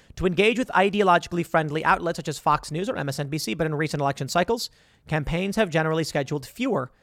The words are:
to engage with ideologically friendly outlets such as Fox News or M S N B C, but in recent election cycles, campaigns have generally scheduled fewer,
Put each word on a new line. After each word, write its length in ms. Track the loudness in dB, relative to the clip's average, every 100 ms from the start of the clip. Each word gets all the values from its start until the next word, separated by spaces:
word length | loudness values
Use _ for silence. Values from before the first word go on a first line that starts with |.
| -18 -4
to 100 | 0
engage 320 | 4 4 2
with 100 | 0
ideologically 760 | 2 2 4 4 4 2 -4 0
friendly 360 | 0 0 0
outlets 360 | 2 2 0 -4
such 100 | -6
as 100 | -2
Fox 320 | 2 2 0
News 200 | -6 -4
or 60 | -4
M 120 | -4
S 100 | -4
N 100 | -4
B 100 | -4
C, 160 | -4
but 120 | -2 -2
in 80 |
recent 280 | -2 -2 0
election 260 | -2 -2 -2
cycles, 400 | 0 2 0 -4 _ _ _ -4
campaigns 480 | -2 0 -2 0 0
have 140 | 0
generally 340 | 0 0 0
scheduled 400 | -2 -2 -2 -6
fewer, 480 | -6 -4 -2 -2 -4 _